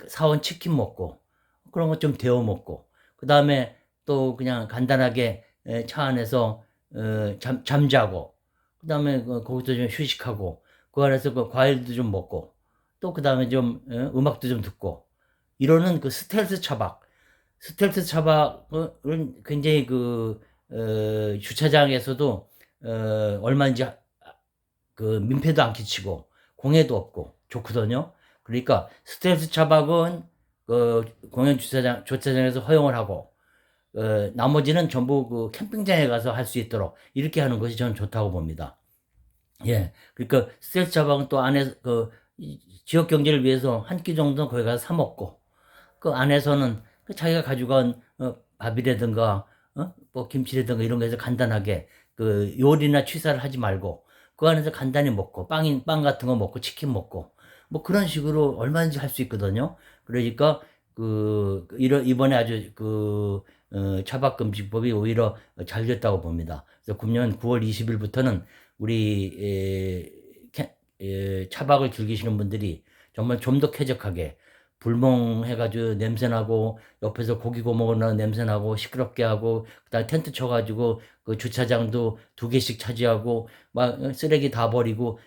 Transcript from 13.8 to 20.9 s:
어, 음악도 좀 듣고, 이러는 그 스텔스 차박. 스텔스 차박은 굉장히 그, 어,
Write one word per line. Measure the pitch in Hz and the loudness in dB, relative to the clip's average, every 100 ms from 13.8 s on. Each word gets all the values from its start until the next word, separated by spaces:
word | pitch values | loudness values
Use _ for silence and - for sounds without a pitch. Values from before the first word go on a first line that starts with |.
| - | -8
어, | 120 131 | -6 -4
음악도 | 127 139 - 127 | 0 0 0 -2
좀 | 120 | -4
듣고, | 101 - 95 82 _ _ _ _ _ - | -4 -8 -8 -8 _ _ _ _ _ 0
이러는 | 135 160 180 165 | 6 6 6 0
그 | 135 | -2
스텔스 | - - 208 185 190 | -8 -4 -2 0 -2
차박. | - 120 107 - _ _ _ _ _ _ | -4 -4 -4 -6 _ _ _ _ _ _
스텔스 | - 156 202 190 170 | -16 0 0 0 -2
차박은 | 160 156 156 147 - - 156 160 - 135 160 143 - | 2 4 6 4 0 -8 -6 -6 -6 -4 -4 -4 -8
굉장히 | - 147 147 151 123 | -6 -2 4 4 2
그, | 127 123 120 113 110 _ _ _ | 0 -2 -2 -4 -6 _ _ _
어, | 113 113 | -6 -2